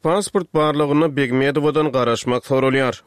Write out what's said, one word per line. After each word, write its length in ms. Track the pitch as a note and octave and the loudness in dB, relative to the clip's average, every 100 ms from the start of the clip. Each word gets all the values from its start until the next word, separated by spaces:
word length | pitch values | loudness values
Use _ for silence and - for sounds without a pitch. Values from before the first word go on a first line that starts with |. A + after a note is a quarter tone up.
pasport 500 | D#3 F#3+ G3+ G3+ F3 | -2 -2 -2 -4 -2
barlygyny 600 | D#3 D3+ D3 C#3+ D3 D#3+ C#3 | 0 0 0 0 2 0 0
Begmedowadan 760 | B2+ C3 C#3 C#3+ D3 D3 D#3 | 0 0 0 0 0 0 0
garaşmak 520 | B2+ A#2+ A2+ B2 B2 - | 0 0 0 -2 -2 0
soralýar 560 | C3 C3 C3+ B2+ - | 0 2 2 0 -4